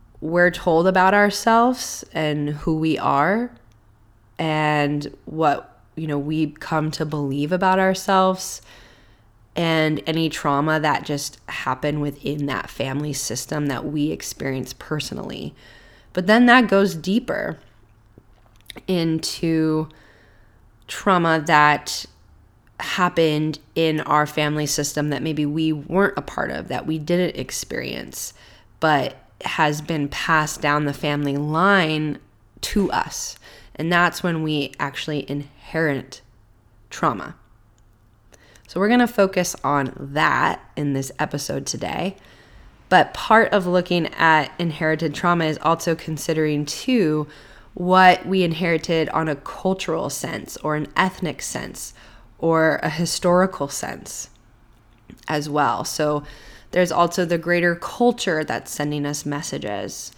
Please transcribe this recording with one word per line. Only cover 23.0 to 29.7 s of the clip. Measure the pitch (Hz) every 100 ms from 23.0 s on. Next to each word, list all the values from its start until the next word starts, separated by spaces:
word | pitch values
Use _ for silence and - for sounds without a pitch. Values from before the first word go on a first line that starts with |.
| 180 170 160 151 156 151 - -
in | 160 156
our | 147 147 151
family | - 151 151 147
system | - 143 - 147
that | 143
maybe | 160 151 147
we | 151 160
weren't | 151 143 185 196 -
a |
part | - - -
of, | 73 -
that | 127 -
we | 156
didn't | 151 175 180 -
experience, | 127 - - - 123 - - - - - - - _ -
but | 160 147 131 - - - -
has | - 156